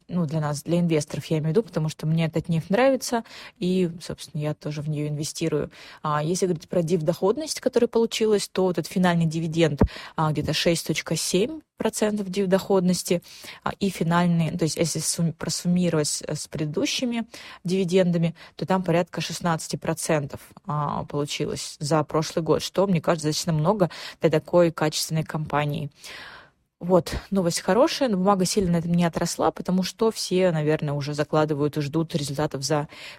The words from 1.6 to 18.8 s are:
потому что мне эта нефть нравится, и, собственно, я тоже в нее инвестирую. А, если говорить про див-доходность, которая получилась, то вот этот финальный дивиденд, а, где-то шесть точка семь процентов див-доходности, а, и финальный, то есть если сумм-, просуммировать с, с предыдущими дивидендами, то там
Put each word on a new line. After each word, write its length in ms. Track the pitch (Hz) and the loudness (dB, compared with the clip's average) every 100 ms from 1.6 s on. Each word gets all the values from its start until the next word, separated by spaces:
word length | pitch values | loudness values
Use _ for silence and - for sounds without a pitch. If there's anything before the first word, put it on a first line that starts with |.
потому 260 | 233 170 156 | 0 -2 -4
что 180 | - 156 | -2 0
мне 200 | 165 160 | 0 0
эта 160 | 160 - | -2 -2
нефть 200 | 160 - | -2 0
нравится, 560 | 196 269 262 - 233 - - - - | 4 4 2 0 -4 -6 -14 -20 -4
и, 320 | 180 185 175 165 | 0 2 0 -2
собственно, 400 | - 160 - 156 | -10 -12 -10 -6
я 100 | 147 | -4
тоже 300 | 151 151 151 | -4 -6 -6
в 80 | 147 | -4
нее 180 | 147 151 | -4 -4
инвестирую. 600 | 147 156 - 165 147 - - - - | -4 -6 -4 -2 -2 -4 -10 -20 -8
А, 200 | 156 151 | -2 -2
если 220 | 156 185 | 0 0
говорить 240 | 190 165 - | 0 -2 -2
про 140 | 185 | -2
див-доходность, 760 | 160 180 156 170 185 247 311 - | 2 2 0 2 2 0 -4 -4
которая 280 | 262 247 240 | 0 2 2
получилась, 580 | 226 233 - 220 202 - | 2 0 2 2 2 0
то 180 | - | 0
вот 120 | 185 175 | 0 0
этот 160 | 160 | -2
финальный 320 | 190 180 170 | 2 4 4
дивиденд, 560 | 165 160 165 156 160 143 - - - - | 2 0 -2 2 2 4 2 0 -8 -2
а, 160 | 156 | 0
где-то 200 | 156 143 | 0 -2
шесть 340 | 160 180 165 - | 0 2 2 0
точка 300 | 160 - 160 | -4 -2 -2
семь 460 | - 180 240 311 - - | 0 0 0 -4 -12 -6
процентов 520 | 220 - 214 208 190 | -4 0 0 0 -2
див-доходности, 920 | 190 190 185 - 196 180 180 - 175 - - - - | -2 2 2 4 4 4 2 0 -2 -4 -18 -18 -8
а, 100 | - - | -6 -2
и 100 | 196 | -2
финальный, 680 | - 165 170 175 170 156 175 | 0 2 4 4 2 0 0
то 80 | |
есть 120 | 160 - | -2 0
если 220 | 165 165 | -2 -2
сумм-, 360 | - - 170 | -4 -2 -2
просуммировать 760 | 143 - - 175 175 175 160 151 | -2 -6 -2 0 2 2 2 0
с, 140 | - | -4
с 260 | - 151 - | -6 -8 -6
предыдущими 800 | - 151 147 294 - 247 233 226 - - - | -6 -4 -2 -2 -2 -2 -4 -6 -12 -18 -10
дивидендами, 680 | 170 190 180 185 175 170 165 - - | -2 0 2 4 4 2 0 -2 -14
то 120 | - 147 | -6 0
там 160 | 190 | 0